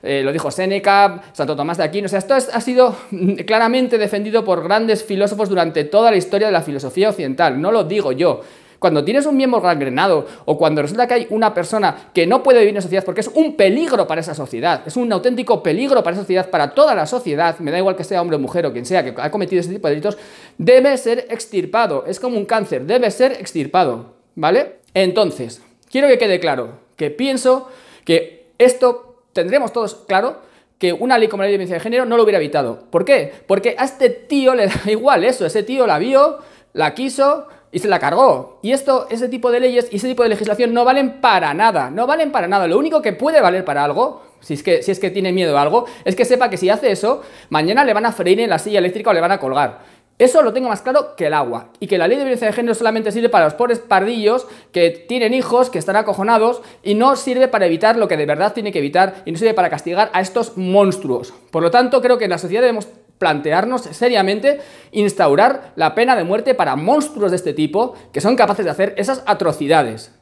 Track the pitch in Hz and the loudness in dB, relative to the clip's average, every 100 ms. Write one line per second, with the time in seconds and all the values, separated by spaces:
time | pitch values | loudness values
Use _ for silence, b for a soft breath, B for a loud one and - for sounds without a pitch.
0 | - 139 135 165 120 - 185 196 196 196 | -4 -4 -2 -4 -6 -4 -4 -2 2 4
1 | 202 175 B - 143 143 147 170 156 190 | 2 0 B -8 -6 -4 -4 -4 -4 -4
2 | 196 196 190 269 247 233 233 247 247 - | -4 -6 0 -2 0 -6 -2 2 2 0
3 | - 190 185 180 175 220 233 254 254 233 | -12 -2 -2 -2 -2 0 2 0 0 0
4 | 208 208 208 220 226 170 160 214 226 214 | -2 -4 -2 -2 0 -2 0 0 2 -2
5 | - 196 202 208 202 185 165 160 147 202 | -2 -2 -2 0 -2 0 0 -2 0 4
6 | 226 202 - 202 214 175 156 139 135 180 | 4 2 0 0 0 0 -2 -8 -6 0
7 | 214 202 139 131 143 131 175 226 160 208 | 0 0 -6 0 0 0 0 0 0 -2
8 | 151 131 170 131 B B B B 180 156 | -2 0 0 0 B B B B 0 0
9 | 147 262 294 269 254 233 180 160 135 127 | 0 0 0 0 2 2 0 -2 -2 0
10 | 196 160 - B - 147 160 151 147 214 | 2 0 -2 B -4 0 2 2 -2 -2
11 | 240 240 226 220 220 180 165 220 185 - | 0 0 -2 0 0 0 -4 0 -2 -2
12 | - - 165 247 262 240 208 202 180 190 | -4 0 2 2 6 6 6 2 -2 -4
13 | 185 180 214 311 311 - 196 233 320 247 | -2 -6 -2 0 0 2 2 2 0 0
14 | 170 160 160 151 135 117 156 156 160 247 | 0 -4 -6 -10 -8 -4 -2 -2 -4 -4
15 | 240 196 247 247 247 226 175 165 269 254 | -2 0 0 -2 -2 0 0 -2 2 2
16 | 170 180 190 185 185 170 143 - 302 208 | 2 -4 -2 -2 0 -2 0 2 2 2
17 | 156 247 208 147 170 160 156 170 190 185 | -2 -4 -4 -2 -2 -2 -4 0 -2 -2
18 | 160 190 175 151 131 175 156 117 120 185 | -4 -4 -2 -4 -2 -2 -2 -2 -2 -2
19 | 131 117 143 208 185 180 170 196 165 151 | -2 -6 -6 -4 -2 -2 -2 -4 -2 -2
20 | 202 202 B B B - 165 254 269 262 | -4 -6 B B B -4 4 6 6 0
21 | 233 240 - 226 - 202 185 214 220 139 | -2 -4 -4 -12 -6 -6 -2 -2 0 -2
22 | - 190 254 233 202 226 202 139 139 247 | -6 -8 -6 -4 -2 -2 -2 -6 -2 0
23 | 233 - 254 - 190 160 - 185 160 117 | 0 0 0 0 -8 -6 -2 0 0 -2
24 | 123 _ _ - 151 214 294 - _ 185 | -12 _ _ -4 0 0 -2 -10 _ -2
25 | 185 180 190 - 117 - _ _ _ 262 | 0 0 -2 -4 -12 -14 _ _ _ 0
26 | 285 254 220 180 160 131 117 - _ - | 4 4 4 0 0 -4 -6 -12 _ -8
27 | 151 - 262 262 254 254 262 B B B | -8 -4 -4 0 2 0 -2 B B B
28 | - 165 165 - _ _ 247 247 254 240 | 0 0 0 -16 _ _ 2 4 0 0
29 | - _ _ - 170 269 240 240 214 - | -10 _ _ -6 0 0 -2 -4 -6 -8
30 | - 190 240 - b b b _ 180 170 | -2 -2 -2 -8 b b b _ -2 -2
31 | 247 240 220 202 196 202 185 170 220 240 | 2 2 2 0 -2 -2 -2 -6 -2 -2
32 | 247 233 220 196 151 147 123 113 - 170 | 0 2 4 2 0 -2 -4 -8 -4 -2
33 | 190 269 156 B - 202 226 - 269 - | 2 2 0 B -2 0 0 -2 -4 2
34 | 247 - - 285 262 247 202 - 202 214 | 0 0 -2 2 2 2 0 0 -2 0
35 | 262 175 208 254 170 214 208 262 233 151 | 2 2 2 0 -2 -2 -4 -2 0 0
36 | 220 269 294 294 B B B - 156 - | 2 4 4 0 B B B -4 -4 -2
37 | 262 254 277 302 - B B - 208 175 | -8 0 0 0 -6 B B -6 0 0
38 | - 175 262 135 131 - 202 269 277 254 | 0 4 4 4 -4 -10 -4 -2 0 -2
39 | 254 226 247 240 247 240 254 247 233 202 | -2 -6 -6 -4 -2 2 2 0 -2 -4
40 | 247 240 233 202 208 208 240 233 240 269 | -4 0 0 0 -2 0 0 2 2 2
41 | 269 - 247 190 160 147 226 175 127 165 | 0 0 2 2 0 2 2 2 -2 -2
42 | 254 311 311 247 175 196 175 190 311 302 | -2 0 0 -2 0 0 2 0 2 0
43 | 277 185 277 311 190 185 165 143 147 143 | 0 -2 2 4 4 0 -2 -2 0 0
44 | 269 - - _ - 143 190 165 - 185 | -2 -4 -20 _ -10 -6 0 0 0 -4
45 | 185 190 185 180 170 143 147 226 233 B | -4 -4 -2 0 0 2 2 0 -2 B
46 | - 185 240 247 247 180 185 214 262 190 | -4 0 2 2 2 0 0 2 0 0
47 | 214 277 B B B 151 160 240 277 208 | -2 -2 B B B -2 0 2 2 2
48 | 226 - 175 202 233 160 202 208 180 196 | 0 -2 0 2 2 -2 0 0 0 -2
49 | 220 180 170 190 135 131 135 - - _ | 0 2 2 0 -2 -2 -2 -4 -20 _
50 | _ _ 247 311 254 233 254 208 254 262 | _ _ 4 6 4 0 -4 -4 0 0
51 | - - 156 151 127 117 - _ 196 190 | -2 -4 -2 0 -2 -6 -12 _ -2 0
52 | 170 269 269 233 226 220 233 220 226 220 | 2 0 0 -2 -2 -2 -2 0 0 0
53 | 220 208 233 220 185 208 240 233 - 196 | -4 -2 2 4 2 0 -2 -2 0 0
54 | 202 233 208 240 247 B B 180 170 165 | 0 0 0 0 -4 B B 0 0 0
55 | - 247 226 254 247 240 247 175 151 196 | -6 -2 0 0 0 2 2 -2 0 0
56 | 220 196 202 226 226 247 B B 196 214 | 0 -2 2 2 2 -2 B B -2 2
57 | 254 269 269 254 262 220 180 165 214 226 | 2 2 -2 0 2 2 0 2 2 2
58 | 208 160 147 151 202 208 208 180 143 165 | 0 0 -2 0 -2 -2 -6 -4 -2 2
59 | 190 190 - 165 220 214 175 156 170 175 | 0 -2 -10 -2 0 2 0 -2 -6 -2
60 | 214 180 190 240 226 - 185 196 196 - | 0 0 -2 -4 -4 -6 0 2 2 0
61 | 139 123 95 - _ 160 170 240 254 262 | -4 -6 -6 -18 _ -2 2 4 4 2
62 | 254 240 208 170 170 208 247 226 202 - | 2 0 0 -4 -4 0 0 0 -8 -20
63 | _ _ 175 147 147 165 214 254 156 156 | _ _ -2 0 0 0 0 -4 -6 -2
64 | 247 226 190 208 269 285 B B B 214 | 0 2 0 0 0 -2 B B B -2
65 | 208 - 160 143 233 269 - - 160 214 | -2 2 2 4 4 2 -8 -2 -2 2
66 | 247 240 170 208 240 254 160 131 170 302 | 2 2 0 -2 0 0 0 0 0 0
67 | 294 240 202 175 165 147 151 180 247 B | 0 -4 -2 -2 -4 -2 -2 0 -4 B
68 | B 139 202 254 - 302 180 - 196 - | B -2 0 2 2 2 -4 -2 -2 -2
69 | 202 262 - 202 - 151 147 160 123 110 | -4 -4 -2 0 0 -2 0 2 0 -6
70 | - _ | -16 _